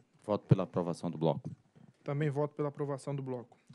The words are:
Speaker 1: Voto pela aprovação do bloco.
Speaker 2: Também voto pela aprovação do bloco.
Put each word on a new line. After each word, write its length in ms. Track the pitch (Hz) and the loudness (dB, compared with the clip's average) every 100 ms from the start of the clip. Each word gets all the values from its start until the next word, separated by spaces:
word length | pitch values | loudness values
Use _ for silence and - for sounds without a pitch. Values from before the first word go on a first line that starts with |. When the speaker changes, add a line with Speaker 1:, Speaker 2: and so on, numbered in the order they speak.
| - _ | -20 _
Speaker 1:
Voto 200 | - 101 - | -2 0 6
pela 180 | 95 | 6
aprovação 440 | 87 - 87 85 87 | 6 -2 -2 -2 -4
do 80 | 78 | 0
bloco. 340 | 80 71 - - _ - - - | 2 0 -4 -12 _ -20 -20 -12
Speaker 2:
Também 280 | - 143 151 | -6 -2 0
voto 240 | 139 147 | 0 -2
pela 140 | - 147 | -2 -4
aprovação 460 | 139 143 139 143 | -4 -4 -4 -4
do 80 | 139 | -4
bloco. 340 | 135 123 113 - - | -4 -6 -8 -18 -20